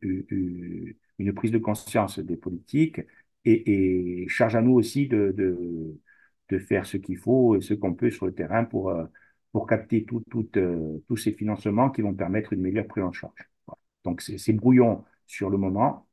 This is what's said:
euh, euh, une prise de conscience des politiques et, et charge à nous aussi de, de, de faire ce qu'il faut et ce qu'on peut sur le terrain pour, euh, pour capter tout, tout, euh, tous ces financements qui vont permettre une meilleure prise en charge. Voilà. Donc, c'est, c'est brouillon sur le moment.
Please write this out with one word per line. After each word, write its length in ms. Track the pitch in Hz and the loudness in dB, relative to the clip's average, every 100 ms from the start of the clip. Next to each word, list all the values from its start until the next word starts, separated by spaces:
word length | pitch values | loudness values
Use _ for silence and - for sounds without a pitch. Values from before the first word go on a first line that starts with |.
euh, 220 | 98 95 - | -6 -6 -4
euh, 640 | 98 90 87 87 85 - - _ - | -4 -4 -6 -10 -10 -12 -16 _ -4
une 140 | 98 | -2
prise 180 | 98 113 | 0 0
de 80 | 113 | 0
conscience 600 | 110 107 - 117 98 - | 0 -4 -2 0 0 -2
des 160 | 82 82 | -8 -6
politiques 640 | 92 90 - 143 160 - - _ _ _ 120 | -6 -10 -4 0 0 -2 -14 _ _ _ 2
et, 800 | 110 - 98 95 92 90 90 | 4 4 2 4 2 -2 -4
et 40 | 90 | -6
charge 280 | - 117 113 | 2 2 4
à 60 | |
nous 120 | 120 | 6
aussi 340 | 127 110 135 139 | 6 4 0 0
de, 260 | 113 98 98 | 2 2 2
de, 600 | 92 87 87 82 80 76 _ _ _ _ - | 0 0 -6 -8 -8 -12 _ _ _ _ -4
de 100 | 95 | -4
faire 260 | - 101 98 | 0 -2 -2
ce 120 | 98 | -8
qu'il 200 | - 90 | -6 -8
faut 380 | 117 131 120 101 | 2 4 6 4
et 60 | |
ce 120 | - | 2
qu'on 200 | 101 98 | -2 -2
peut 180 | 90 120 | 0 -2
sur 140 | 113 92 | 0 -6
le 80 | |
terrain 320 | 90 82 113 117 | -4 -2 0 0
pour, 240 | 104 95 | -2 -2
euh, 160 | 87 82 _ _ _ _ | -4 -6 _ _ _ _
pour 120 | 107 - | -6 0
capter 380 | 107 - 110 | -2 0 -2
tout, 200 | 110 120 113 | -2 -8 -6
tout, 200 | 120 107 104 | -6 -2 0
euh, 440 | 90 85 78 78 - | 0 -2 -4 -8 -6
tous 80 | 113 | -4
ces 160 | 107 | -2
financements 580 | 107 107 104 107 104 135 | -4 -4 -2 -2 2 2
qui 120 | - | 0
vont 120 | 104 | -4
permettre 380 | 95 87 104 104 | -2 -2 -2 -2
une 100 | 95 | -4
meilleure 260 | 92 104 107 | -2 -2 -4
prise 160 | - | -4
en 100 | 90 | -4
charge. 360 | - - - - _ - | -6 -16 -18 -20 _ -20
Voilà. 140 | - _ _ | -20 _ _
Donc, 180 | 90 87 | -6 -6
c'est, 160 | - 98 | -8 -8
c'est 160 | - | 0
brouillon 500 | 107 120 127 117 98 - _ _ | 2 6 8 6 4 -6 _ _
sur 220 | - 98 | -6 -2
le 80 | 98 | 0
moment. 500 | 98 98 135 - _ | 0 2 0 0 _